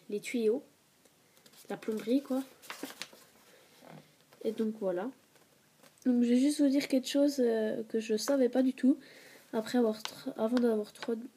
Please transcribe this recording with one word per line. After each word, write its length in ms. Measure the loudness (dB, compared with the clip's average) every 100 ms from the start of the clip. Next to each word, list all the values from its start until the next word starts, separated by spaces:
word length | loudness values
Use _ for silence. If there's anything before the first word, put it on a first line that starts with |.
| -10
Les 120 | -10
tuyaux, 420 | -6 -2 0 0 -6 _ _ _ _ _ _ _ _ -20 -14
la 80 | -10
plomberie 460 | -6 -6 -2 -2
quoi. 220 | 0 -6 -6 -14 -18 -14 -16 -14 -16 -16 -20 _ _ -20 _ _ -20 -20 -20 _ _ _
Et 80 | -8
donc 240 | -4 -4 -4
voilà. 320 | -4 -4 -6 -10 _ _ _ _ _ _ -20 _ 0
Donc 160 | 2
je 60 | 4
vais 100 | 4
juste 220 | 4 4
vous 80 | 4
dire 180 | 2 2
quelque 220 | 0 2
chose, 320 | 2 2 4
euh, 420 | 2 2 0 -4 -4
que 100 | -4
je 180 | -2 -2
savais 320 | 0 2 2
pas 140 | 2
du 120 | 0
tout, 220 | 2 2 2 -4 -20 -20 -20 -8
après 260 | -6 -2 0
avoir... 220 | 0 0
Tra-, 320 | -8 -12 -12 -4
avant 240 | 0 2
d'avoir 320 | 2 0 -4
tra-, 240 | -10 -8 -8 -8